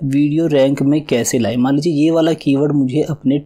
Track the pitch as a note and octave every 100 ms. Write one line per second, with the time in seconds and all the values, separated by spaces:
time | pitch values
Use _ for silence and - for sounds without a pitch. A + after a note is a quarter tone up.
0 | C#3 C#3 D3 D3+ E3 C#3+ C3+ C#3 C3+ D3+
1 | D3 B2 A#2 B2+ G#2 A#2+ B2+ C#3+ E3 D3
2 | D#3 E3 D#3+ D#3+ D3 C#3 D3 D3 C3 C3+
3 | D3+ D3 C3 C#3+